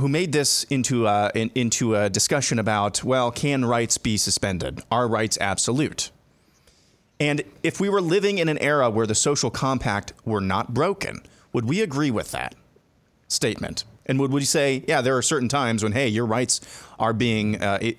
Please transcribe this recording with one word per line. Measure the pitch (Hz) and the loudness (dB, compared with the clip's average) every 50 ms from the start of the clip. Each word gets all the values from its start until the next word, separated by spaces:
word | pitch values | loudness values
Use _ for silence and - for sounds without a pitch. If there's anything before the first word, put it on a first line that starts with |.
who | 135 139 | -2 0
made | 139 160 190 165 131 | 0 0 0 0 0
this | 151 139 - - - - | 0 2 2 0 -2 -2
into, | - 143 131 123 - 131 120 113 | -2 -2 -2 0 0 0 2 2
uh, | 107 101 104 104 101 - | 2 4 2 2 2 0
in, | 117 113 113 - | 0 -2 -2 -2
into | 131 123 113 - - 131 113 110 | -2 0 0 0 0 0 2 2
a | 104 104 101 | 2 2 2
discussion | 98 107 - - 160 143 131 - 123 113 | 0 0 0 0 0 0 0 0 0 0
about, | 104 110 107 104 101 104 98 - - | 0 0 2 2 0 0 -2 -2 -2
well, | 123 131 131 123 120 | 0 0 2 0 0
can | 117 - - 143 143 135 127 | -2 -2 -2 0 0 2 2
rights | 117 120 117 117 110 - - | 2 2 2 0 0 -2 -2
be | - 120 107 | -2 -2 -2
suspended? | 101 - 101 92 - - 101 92 85 78 65 - - - - | 0 0 0 -2 -2 -2 -2 -2 -2 -4 -6 -8 -10 -6 -2
Are | 113 120 123 | 0 0 2
rights | 113 113 110 113 107 - - | 2 2 0 0 0 -2 0
absolute? | 98 98 95 - - - 120 143 147 98 - - - - - _ _ _ _ _ _ _ _ _ _ _ _ _ _ _ _ _ _ _ _ - | 0 0 0 0 -2 0 0 0 0 -2 -2 -6 -8 -8 -10 _ _ _ _ _ _ _ _ _ _ _ _ _ _ _ _ _ _ _ _ -2
And | 147 147 147 147 - - - - - | 0 0 0 0 -4 -6 -8 -4 -4
if | 165 - - | -2 -2 0
we | 190 202 | 0 2
were | 196 202 | 2 2
living | 180 160 170 202 196 202 202 190 | 2 2 2 2 2 2 2 2
in | 165 160 | 0 0
an | 151 - | 0 0
era | - 143 151 143 127 117 | 0 2 2 4 4 4
where | 104 110 113 | 2 2 2
the | 104 107 | 2 2
social | - - 143 147 - - 120 - | 2 2 2 2 2 0 -2 -2
compact | - 139 131 135 120 - 120 101 101 - - - - - | -2 -2 0 0 0 0 -2 -2 -2 -4 -6 -12 -10 -6
were | 117 110 101 | -2 -2 0
not | 95 95 92 101 117 - 117 | 0 0 0 0 -2 -2 -2
broken, | 120 156 190 196 - - - - - - - - - - _ - | 0 0 0 0 -2 -6 -10 -10 -12 -16 -20 -20 -20 -12 _ -4
would | 127 113 | -2 0
we | 113 156 202 220 | 0 0 0 0
agree | 170 131 139 156 139 | 0 0 0 0 0
with | 113 101 78 - - | 0 -2 -2 -4 -6
that | 64 64 64 - - - _ _ _ _ _ _ _ _ _ _ _ _ - | -6 -6 -8 -10 -14 -20 _ _ _ _ _ _ _ _ _ _ _ _ -6
statement? | - - - 117 107 - 90 82 - - - - - - - | -4 -2 0 0 -2 -2 -6 -8 -8 -8 -10 -12 -14 -10 -6
And | - 135 135 | -2 0 0
would | 139 131 135 | 2 2 0
we | 143 143 | 0 0
say, | - - 160 143 139 135 131 - - | 2 2 2 2 2 0 0 -2 0
"Yeah, | 160 143 | 0 2
there | 120 131 131 | 2 2 2
are | 127 117 | 2 2
certain | - 160 139 123 113 | 0 0 0 0 0
times | 139 143 131 117 113 107 107 | 0 0 0 0 0 0 0
when, | 107 104 | 0 0
hey, | 131 139 117 | 0 0 0
your | 107 110 120 | 0 0 0
rights | 110 110 123 131 - - - - - - - - - - - | 0 0 0 0 0 -2 -2 -4 -8 -20 -20 -20 -16 -6 -2
are | 110 113 113 | 0 0 2
being, | 104 127 117 110 107 104 104 107 98 - | 2 2 2 2 2 0 0 -2 0 0
uh, | 101 98 95 | -2 0 0
i-, | 104 117 117 | -2 -2 -2